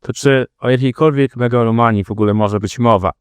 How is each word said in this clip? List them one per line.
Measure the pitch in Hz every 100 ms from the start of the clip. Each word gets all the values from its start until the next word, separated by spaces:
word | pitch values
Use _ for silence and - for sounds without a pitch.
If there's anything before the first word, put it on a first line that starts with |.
to | -
czy | 117 139 135 123 _
o | 123
jakiejkolwiek | 127 131 120 156 143 135 123
megalomanii | 120 123 117 113 117 107
w | 95
ogóle | 104 107
może | 104 104 104
być | 98 -
mowa? | 120 107 90 -